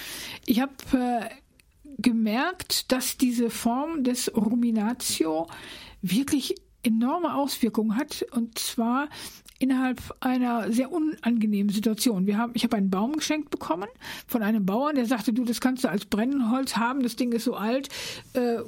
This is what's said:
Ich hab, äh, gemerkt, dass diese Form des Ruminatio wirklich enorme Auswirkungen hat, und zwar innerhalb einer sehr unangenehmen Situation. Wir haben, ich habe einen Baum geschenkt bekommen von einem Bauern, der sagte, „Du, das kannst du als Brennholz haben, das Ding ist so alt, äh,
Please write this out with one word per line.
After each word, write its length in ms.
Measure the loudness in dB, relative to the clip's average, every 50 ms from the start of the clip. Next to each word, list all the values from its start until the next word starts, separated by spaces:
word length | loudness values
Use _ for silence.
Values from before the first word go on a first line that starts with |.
| -12 -12 -12 -12 -12 -12 -14 -6 0
Ich 140 | 0 2 2
hab, 320 | 2 -2 -4 -10 -6 -2
äh, 360 | 0 0 2 2 0 0 -2 -4 -10 -16 _ _ _ _ _ _ _ _ -20 -16 -4 0
gemerkt, 920 | 2 2 4 4 2 2 2 2 0 0 -2 -4 -6 -4 -4 -2 0 0
dass 260 | 0 0 0 -2 0
diese 340 | 2 2 2 2 2 0 0
Form 520 | 0 0 0 0 0 0 -2 -2 -2 0
des 320 | 0 0 0 0 -2 -2 0
Ruminatio 1120 | 0 2 2 2 2 2 2 2 2 0 0 -2 -4 -4 -4 -2 0 0 0 0 -2 -2 -4 -8 -16 -16 -16 -16 -16 -18 -20 -12 -6
wirklich 540 | -2 0 2 2 2 2 2 0 0 0 -4 -6 -8 _ _ _
enorme 520 | 0 2 2 2 2 2 2 0 0 0 0
Auswirkungen 640 | 0 0 -2 0 0 0 2 2 2 2 2 2
hat, 300 | 0 -2 -2 -4 -6 -6 -4
und 260 | -2 -4 -4 -4 -4 -6
zwar 500 | -6 -4 -2 0 0 2 2 0 0 -4 -8 -12 -14 -16 -16 -18 -20 -14 -6 -2
innerhalb 400 | 0 2 2 2 2 0 -2 -4 -8 -12 -8 -4
einer 500 | -2 0 2 2 2 2 0 0 0 0
sehr 220 | 2 2 0 0
unangenehmen 800 | 0 0 0 0 -2 0 0 2 2 2 2 2 2 2 2 2
Situation. 540 | 2 2 2 0 2 2 2 2 2 2 2
Wir 100 | 2 2
haben, 160 | 2 0 0 -2
ich 80 | -2
habe 140 | 0 0 2
einen 140 | 2 2 2
Baum 240 | 2 2 2 0 0
geschenkt 340 | -2 -2 -2 -2 -2 -4 -4
bekommen 380 | -6 -6 -2 -2 -2 -2 -4 -8 -10 -14 -14 -14 -14 -12 -8 -4
von 140 | -2 0
einem 240 | 2 2 2 2 2
Bauern, 300 | 2 2 2 2 2 2
der 100 | 2 2
sagte, 260 | 2 0 0 0 0
„Du, 140 | 0 0 0
das 160 | 0 0 2
kannst 200 | 2 0 2 2
du 60 | 2 2
als 160 | 2 0 -2
Brennholz 720 | -2 -2 0 0 2 2 2 2 2 2 0 0 0 0
haben, 260 | 0 0 0 0 0
das 140 | 0 0 0
Ding 160 | -2 0 0
ist 120 | 0 0 0
so 100 | -2 -2
alt, 340 | 0 0 0 0 0 -2 -4 -10 -10 -10 -10 -10 -12 -10 -4 -2
äh, 240 | 0 0 0 0 -2 -4